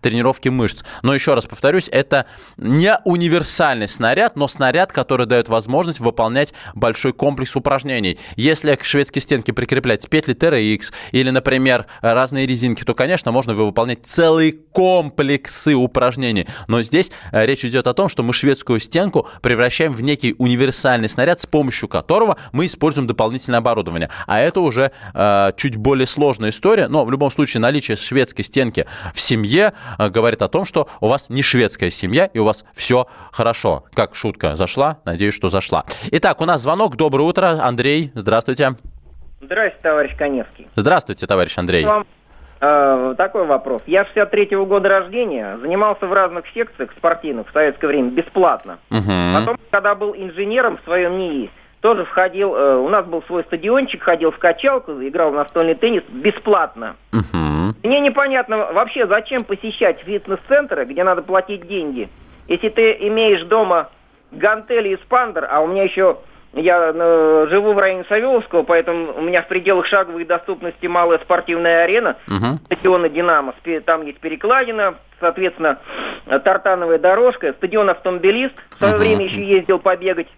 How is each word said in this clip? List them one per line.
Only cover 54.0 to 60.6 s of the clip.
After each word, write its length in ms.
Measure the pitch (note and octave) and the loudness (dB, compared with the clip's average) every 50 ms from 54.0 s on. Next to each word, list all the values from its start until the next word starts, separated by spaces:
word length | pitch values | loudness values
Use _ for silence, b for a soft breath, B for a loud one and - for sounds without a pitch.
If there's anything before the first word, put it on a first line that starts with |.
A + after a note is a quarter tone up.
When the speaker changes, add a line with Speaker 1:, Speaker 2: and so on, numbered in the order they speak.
Speaker 2:
ходил 300 | - G3 E3+ D#3+ D#3+ D#3+ | 0 0 2 2 2 -2
в 80 | D#3+ - | -2 2
качалку, 540 | - F3 E3 - - C4+ C4+ B3+ - - D3+ | 0 0 2 2 0 0 0 0 -4 -6 -10
играл 360 | C3+ C3 C#3 D3 D#3+ E3 D3+ | -8 -8 -6 -2 0 0 0
в 60 | C#3 | 0
настольный 400 | D3 D3 - - E3 E3 E3 E3 | -2 -4 -2 0 0 0 0 0
теннис 260 | E3 - A#3 A#3 E3+ - - | 0 0 0 0 0 -4 -6
бесплатно. 840 | - B2+ C3+ G#3 G3+ G#3 - G#3+ G#3 F3+ D#3+ D3 - A#2 A#2 G#2+ D#2+ _ _ _ | -16 -2 -2 -2 -2 0 0 2 2 2 2 -2 -6 -12 -14 -14 -14 _ _ _
Speaker 1:
Мгм. 640 | - A2+ F#2 - - E2+ D#2+ D2+ D2 D#2 E2+ G#2 A2 - - | -2 -2 -2 -2 -4 -2 -2 0 0 0 -2 -2 -4 -4 -2
Speaker 2:
Мне 160 | A3+ C4 C#4+ | 0 0 2
непонятно 580 | C#4+ C#4 A3+ C#4 C#4 C4+ C4+ C4 B3 - A3 G#3+ G#3 - D#3+ | 2 0 0 0 0 0 0 -2 -2 -2 -4 -4 -4 -2 0
вообще, 320 | G3 A#3+ A#3 - C#4 A#3 | -2 -2 0 -2 -4 0
зачем 380 | F3+ G3+ A3+ G#3+ - C4+ B3+ A3 | 0 0 -2 0 -4 -6 -6 -4
посещать 560 | - G3+ G3 - A3 G#3+ - A#3 F#3 E3 - - | -6 -8 -8 -8 -12 -4 0 0 0 0 -2 -6
фитнес-центры, 840 | F#3 G#3 G3+ - G3 G3 F#3+ - - C4+ D4 | -6 -6 -6 -4 -6 -8 -8 -2 2 2 2